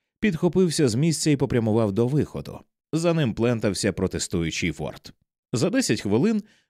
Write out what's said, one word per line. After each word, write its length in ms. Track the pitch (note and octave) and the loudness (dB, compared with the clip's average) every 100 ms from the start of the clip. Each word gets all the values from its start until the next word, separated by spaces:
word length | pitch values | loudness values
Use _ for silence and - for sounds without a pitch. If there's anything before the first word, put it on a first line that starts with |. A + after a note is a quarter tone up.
| _ _ | _ _
підхопився 680 | A3 D#3+ F3 F3+ F3+ D#3 C3+ | -2 0 0 2 2 2 2
з 60 | |
місця 360 | A2+ E3 D3 D#3+ | 2 0 2 0
і 60 | C#3 | 2
попрямував 560 | C#3 B2+ A2 A2 A2 | 2 0 2 2 2
до 140 | G2 A#2+ | 2 2
виходу. 540 | D3 G2 - - - - _ _ | 0 -2 -6 -12 -14 -18 _ _
За 220 | D#3+ E3+ | -2 0
ним 200 | E3 B2+ | 2 0
плентався 580 | G2+ A#2 A#2 A2 F2+ G#2+ | 0 0 2 0 0 -2
протестуючий 800 | F2+ F#2 E2 - F2+ E2 - F2+ | 0 -2 -2 -4 -2 -2 -2 -4
Ворд. 420 | D2+ D2 - - - _ _ _ | -4 -8 -10 -20 -20 _ _ _
За 180 | A#2 E3+ | -2 0
десять 300 | C4 B3 A2+ | 0 0 0
хвилин 420 | G2+ A2 G#3 A3 - _ _ | 0 2 2 0 -6 _ _